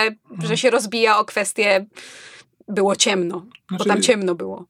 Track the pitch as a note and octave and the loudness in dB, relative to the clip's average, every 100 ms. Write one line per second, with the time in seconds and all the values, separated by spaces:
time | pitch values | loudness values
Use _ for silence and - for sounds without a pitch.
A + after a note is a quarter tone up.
0 | G#3+ G#3+ _ F3+ E3 - B3+ A#3+ G#3+ A#3 | 2 -2 _ -8 -4 2 2 2 0 0
1 | A3 G#3+ G#3+ A3 G3 - G3+ G3 G#3 - | 2 2 0 -2 -4 0 2 2 -2 -18
2 | - - - - _ _ - G3+ G3 F#3+ | -20 -20 -20 -20 _ _ -6 0 0 2
3 | A#3+ F#3+ F3 F3+ G#3 - - F#3 G3+ G3+ | 0 0 -2 -6 -12 -20 -10 -4 0 2
4 | G3 G#3 F#3 E3+ F#3+ F#3+ | 4 2 2 -2 -6 -10